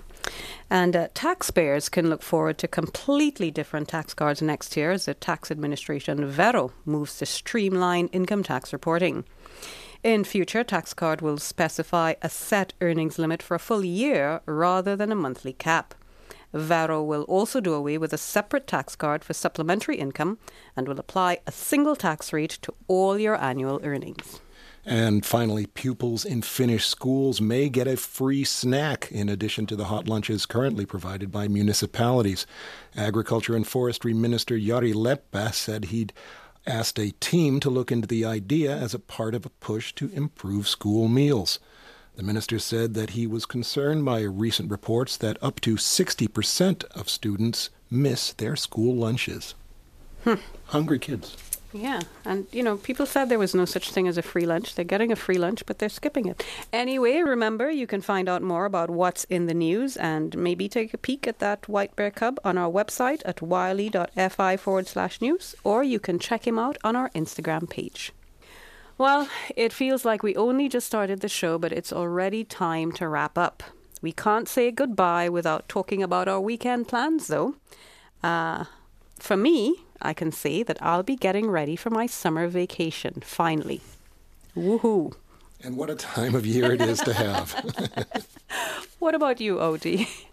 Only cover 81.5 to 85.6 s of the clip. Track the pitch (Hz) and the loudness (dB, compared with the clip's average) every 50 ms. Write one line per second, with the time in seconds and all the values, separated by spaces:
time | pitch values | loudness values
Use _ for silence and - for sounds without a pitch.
81.5 | 185 160 143 147 165 - - 233 226 220 240 240 - - - 170 160 165 170 175 | 2 0 0 0 -2 -4 -2 -2 0 0 0 -2 -2 -2 0 0 2 2 0 0
82.5 | 175 180 180 180 - - 170 160 - - - - - 131 - - - - 170 165 | 0 0 -2 -2 -2 -4 -4 -4 -4 -6 -6 -6 -8 -8 -12 -6 0 2 2 2
83.5 | 160 151 - - - - - - - - - - - - - - - - - - | 2 0 -2 -4 -6 -8 -10 -14 -20 -20 -20 -20 -20 -20 -20 -20 -20 -20 -20 -12
84.5 | - 175 170 190 226 226 - 226 214 185 151 - - - - - - - - - | -6 -2 0 2 2 2 2 2 2 2 0 0 -6 -12 -20 -20 -20 -20 -20 -20
85.5 | - - | -20 -14